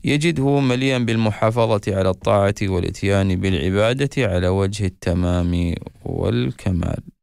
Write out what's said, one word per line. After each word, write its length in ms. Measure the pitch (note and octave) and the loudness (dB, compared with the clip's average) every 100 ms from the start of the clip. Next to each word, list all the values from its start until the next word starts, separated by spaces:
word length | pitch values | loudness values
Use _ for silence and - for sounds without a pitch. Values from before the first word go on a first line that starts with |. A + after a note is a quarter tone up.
يجده 560 | - D3 E3 D#3 C3+ C#3+ | 0 0 0 0 2 2
مليئا 380 | C3+ B2 C3+ B2+ | 2 2 0 0
بالمحافظة 800 | A#2 A2+ A2 G#2 A2 A#2 A2+ G#2 G#2+ | 0 2 0 0 0 2 2 0 0
على 220 | F#2+ F#2+ | 0 0
الطاعة 440 | F#2 - G#2 G2 G2 | 0 0 2 2 0
والإتيان 760 | G2+ F#2 F2 - G2 G2 G2 F2+ | -2 0 -2 -2 0 2 2 0
بالعبادة 920 | F#2+ F2+ F2 G2 A2 C3 C#3 - A2 | 0 0 0 2 2 0 -2 -2 0
على 160 | F2+ F2+ | 0 2
وجه 380 | F#2+ F#2+ G2+ F#2 | 0 0 -2 -6
التمام 880 | - - F2 F2+ F2 F2 F2 E2+ F2 - - | -4 -2 0 0 0 0 0 0 -4 -8 -12
والكمال. 960 | - E2+ F2+ A#2+ B2+ - - F2+ D#2+ - - _ | -8 -4 -2 -2 -2 -4 -2 0 -2 -4 -10 _